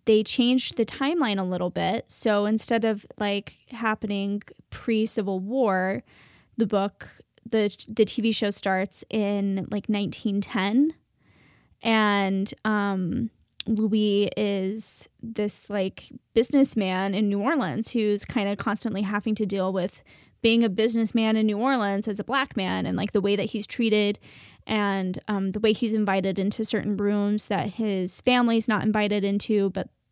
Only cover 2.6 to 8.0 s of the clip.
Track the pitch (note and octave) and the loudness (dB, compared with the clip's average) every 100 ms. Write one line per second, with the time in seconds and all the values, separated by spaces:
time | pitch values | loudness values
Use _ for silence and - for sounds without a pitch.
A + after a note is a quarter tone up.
2.6 | - A#3 A3 G#3 - - G#3 G3+ - - | 0 0 0 -2 -6 -6 -2 -2 -6 -16
3.6 | _ A3+ A3+ G#3+ G#3 G3+ G3+ G3+ - - | _ -6 -4 -2 -4 -4 -2 -4 -8 -20
4.6 | - - - A3 A3 - G3 F#3+ F#3+ C4 | -20 -8 0 2 2 0 -2 -4 -2 0
5.6 | A#3 F#3+ F#3 G#3 - - - - _ - | 2 2 0 -4 -8 -20 -20 -20 _ -4
6.6 | G#3+ G3+ G3 - - - _ _ - A3 | 0 2 0 -4 -20 -20 _ _ -4 0
7.6 | G#3 - - A3 | 0 -2 -4 2